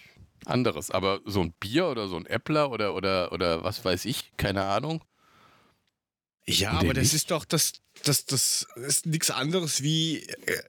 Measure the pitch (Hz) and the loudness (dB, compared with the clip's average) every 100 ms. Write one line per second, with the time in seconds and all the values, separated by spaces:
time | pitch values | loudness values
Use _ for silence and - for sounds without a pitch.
0 | - - - _ - 123 117 73 - 92 | -16 -20 -20 _ -2 0 0 -2 -2 0
1 | 95 98 104 101 85 - 98 135 180 120 | 0 0 -2 0 0 -2 -2 0 0 0
2 | 101 85 - 107 - 151 143 113 101 92 | -4 -6 -4 -6 0 0 2 0 -2 0
3 | 95 95 87 85 87 82 92 - 92 92 | 2 2 0 0 0 2 -2 -4 -2 -2
4 | 104 - - - 101 98 95 101 147 160 | -2 -6 -6 -4 0 0 0 0 -2 -6
5 | - _ _ _ - _ _ _ _ _ | -8 _ _ _ -20 _ _ _ _ _
6 | _ _ _ _ - - 101 - - - | _ _ _ _ -2 0 2 2 2 4
7 | - 156 - 160 - 160 - - _ - | 2 2 0 -2 0 0 0 -2 _ -6
8 | 147 139 - 131 - - - - 139 143 | 0 0 0 0 2 0 -4 -8 -2 -2
9 | 170 160 - 123 143 185 160 - 143 160 | 0 0 0 0 0 0 0 0 2 2
10 | 160 147 - - - - | 2 -2 -6 -10 -4 -4